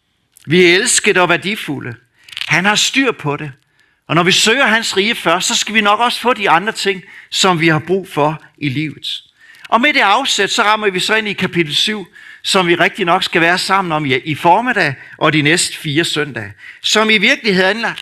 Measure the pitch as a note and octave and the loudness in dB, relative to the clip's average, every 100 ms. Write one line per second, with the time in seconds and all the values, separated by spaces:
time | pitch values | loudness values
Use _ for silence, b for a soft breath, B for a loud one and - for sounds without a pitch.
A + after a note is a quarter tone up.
0 | _ _ _ _ - F3 F3 F3+ A#3+ - | _ _ _ _ 0 4 6 4 2 0
1 | G#3+ F#3 F3 E3+ F#3 G#3+ - C3 - A2+ | 2 2 2 2 -2 -6 -8 -10 -10 -14
2 | _ B B B B D#3 G3 G#3 - B3+ | _ B B B B 0 2 0 0 0
3 | C4+ - D3 C#3+ D3 B2+ _ _ _ _ | 0 -2 -4 -6 -8 -14 _ _ _ _
4 | - D3+ F3+ F#3 G#3 B3+ B3+ A3 A3 F#3+ | -2 0 2 2 2 2 2 2 0 -2
5 | G#3 A#3+ F3 F3 F3+ A3+ - G#3+ G#3 G#3 | 0 0 0 0 0 -4 -2 0 2 2
6 | A#3+ - A#3 B3 F#3+ D#3+ G#3 - G3 F#3+ | 0 -2 -2 0 2 2 0 -4 -4 -4
7 | - B B - F#3+ E3+ E3 D#3 D#3 F#3+ | -8 B B 0 2 4 2 2 0 -2
8 | F3 D3+ D3 D#3 b b C#3+ C3 D#3 D#3+ | -2 -2 0 -2 b b -6 -4 -6 -8
9 | - - - B B B B A3 C#4+ C#4 | -12 -12 -14 B B B B 0 0 2
10 | G#3 A3 C4+ - F#3+ - G#3 G#3+ G#3 F3+ | 2 2 0 -2 -2 0 0 0 0 -2
11 | F#3+ A3 G#3+ F#3+ F#3 E3+ D#3+ C#3 - G#3+ | -2 -2 -2 -4 -4 -2 -2 0 -2 -4
12 | F3 B B B - G3 F3 E3+ F#3 - | -10 B B B -2 0 2 2 0 0
13 | F3 F#3 - F3 E3 F3+ - F#3+ F3+ D3+ | 0 0 0 2 2 0 0 0 0 -2
14 | D3 B2+ D#3+ C3+ F3 F#3+ B3 G#3 D#3 B2+ | -2 -2 -4 0 2 2 2 0 -2 -4
15 | B B D#3 D3+ D3 E3 - - D#3 C#3+ | B B 0 2 2 0 -2 -6 -4 -2
16 | E3 D3+ D3 A#2 G#2 - B B - G#3 | -2 -2 -6 -8 -12 -16 B B -2 2
17 | A3 A3 A3 C#4+ A#3 F#3 F#3+ A3 A3 D#3+ | 2 2 2 0 0 2 2 0 -4 -4